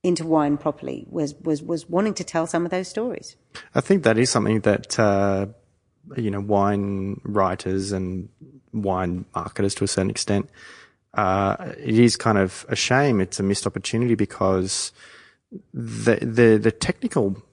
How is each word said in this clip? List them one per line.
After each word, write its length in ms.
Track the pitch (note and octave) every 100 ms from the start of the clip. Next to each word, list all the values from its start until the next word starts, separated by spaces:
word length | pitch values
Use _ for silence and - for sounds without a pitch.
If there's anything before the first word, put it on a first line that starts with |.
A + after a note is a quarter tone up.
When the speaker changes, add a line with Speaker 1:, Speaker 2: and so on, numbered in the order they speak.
Speaker 1:
into 240 | F#3 E3+ E3
wine 300 | D#3+ C#3+ D3
properly, 500 | D3+ C#3+ C3 C3 -
was, 260 | E3+ C#3+ D3
was, 260 | D#3+ D3
was 260 | D#3+ E3 -
wanting 260 | E3+ G#3+
to 100 | -
tell 200 | F3 E3 E3
some 160 | E3+
of 80 | E3+
those 160 | F#3 F#3+
stories. 480 | - A#3+ G3 - _ _ - - C#3
Speaker 2:
I 40 |
think 220 | - F#3+
that 160 | A#2+ A2
is 100 | B2+
something 320 | B2 G#2 A2
that, 380 | G#2+ G2+ - -
uh, 480 | G#2+ G2 G2 F#2+ G2+ - _ _ _ _ - -
you 140 | A2
know, 100 | G2+
wine 800 | G2+ G2+ G2 G2+ G2 G2 G2 G2
writers 680 | - G#2 F#2+ F#2+ F#2+ F#2+ G2
and 360 | F#2+ F#2 F#2 G2 _ - - _
wine 540 | A2+ G2 F#2 F#2 F2+ -
marketers 440 | - - - G2+ -
to 80 |
a 20 | G2+
certain 240 | - G2
extent, 400 | - - G2+ - - - - - _ _
uh, 580 | - G2 F#2+ G2 - F#3 -
it 200 | C3 A2+
is 180 | A#2+ -
kind 220 | A#2 G#2
of 280 | F#2+ - -
a 60 |
shame. 460 | - - B2+ C#3+ A2
It's 180 | F#2 -
a 60 |
missed 220 | G2 G2+ G#2
opportunity 500 | G2 - A2+ A#2+ A2
because 720 | G#2 - F#2+ F#2+ F#2+ - - _ - - - _ _ G3+ _
the, 440 | C3 A#2 A2+ A2 A2
the, 420 | A#2+ A2+ A#2 G#2+
the 120 | A2
technical 640 | - - - A#3 D#3 G2+ - _